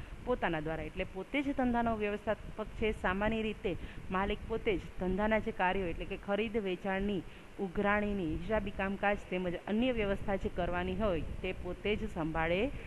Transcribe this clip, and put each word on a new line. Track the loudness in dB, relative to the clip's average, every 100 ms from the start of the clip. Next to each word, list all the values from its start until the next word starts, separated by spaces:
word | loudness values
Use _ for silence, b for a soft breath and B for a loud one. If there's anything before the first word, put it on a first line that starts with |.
| B -6
પોતાના | -2 0 2 0
દ્વારા, | 0 -4
એટલે | -4 -4
પોતે | -4 -4 -2 0
જ | 0 2
ધંધાનો | 2 4 2 2
વ્યવસ્થાપક | 0 0 0 -2 -4 -6 -6
છે. | 0 0 2
સામાન્ય | 2 2 2 2
રીતે | 0 -2 -2 -2 B B -2
માલિક | 0 0 0 -2
પોતે | 0 2 0
જ | -2 -2
ધંધાના | 0 2 4 4
જે | 2
કાર્યો, | 2 2 2 0
એટલે | -2
કે | -4 -6
ખરીદ | 0 0 2 0
વેચાણની, | 0 0 0 0 0 0 -4 B B -6
ઉઘરાણીની, | -2 2 4 4 2 0 0 -2
હિસાબી | 0 0 0
કામકાજ | -2 -2 2 2 2 0
તેમજ | -2 0 -2 0
અન્ય | 2 2
વ્યવસ્થા | 2 0 0 0 0
જે | 0
કરવાની | 0 0 0 0 0
હોય | 2 2
તે | -2 -4 -4
પોતે | -4 -6 -4 0 0
જ | 0
સંભાળે | -2 0 2 2 2 2 B